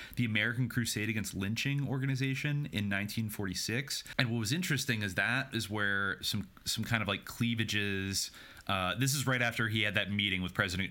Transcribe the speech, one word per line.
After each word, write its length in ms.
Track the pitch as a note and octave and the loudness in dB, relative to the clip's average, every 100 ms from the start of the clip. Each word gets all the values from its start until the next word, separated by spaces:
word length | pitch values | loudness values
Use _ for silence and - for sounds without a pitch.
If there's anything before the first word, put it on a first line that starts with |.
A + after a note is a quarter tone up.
| - | -8
the 100 | - | -4
American 440 | A#2+ G#2+ A2 A#2+ A#2+ | 0 2 2 2 0
Crusade 400 | - A2+ G#2 G#2+ | 0 0 0 0
Against 260 | A2 G2+ | -2 -2
Lynching 520 | F#2+ G2 A2+ C#3 C#3+ C#3+ | -2 -2 0 0 0 0
organization 800 | C3 C3+ C3 C3+ C3+ D3+ D3 C#3+ | 0 0 2 0 0 0 0 0
in 180 | G#2 G2+ | -2 0
nineteen 400 | G2 G#2 - G#2+ | 0 0 -2 -2
forty-six. 760 | G2+ G2 F2+ - A#2 C#3 - - - | -2 -4 -2 -2 -2 -2 -6 -4 -2
And 120 | A#2+ | 0
what 80 | A#2 | 0
was 140 | G#2+ | 0
interesting 500 | D#3 F3+ C#3 - A2 | 0 2 0 2 0
is 140 | G#2 F2+ | 0 2
that 360 | G2+ B2+ C3 | 2 2 0
is 160 | A2 G2 | -2 -2
where 540 | G#2+ G2+ G2 G2 - | 0 2 2 0 -2
some, 260 | - G#2+ F#2 - | -2 -2 -2 -8
some 200 | - - | -4 -2
kind 180 | A2 A#2 | 0 0
of, 60 | G2+ | 0
like, 160 | G2 | -2
cleavages, 1040 | - - A#2 A2+ G#2 G#2 G2+ G2 F#2+ G2 - - - - - | -2 -2 0 2 2 2 2 0 0 0 -2 -6 -18 -10 -2
uh, 300 | G2 F2+ G#2+ | 0 0 2
this 180 | C3+ | 2
is 140 | C#3+ C3+ | 2 2
right 140 | B2+ | 2
after 260 | A#2+ A2+ A2+ | 2 2 2
he 140 | A2 | 2
had 120 | G#2 | 2
that 160 | G#2 F#2+ | 2 0
meeting 320 | G2+ G2+ F#2 | 0 0 0
with 100 | F#2 | 0
President 380 | F#2 G2 F2+ F#2+ | 0 0 0 -2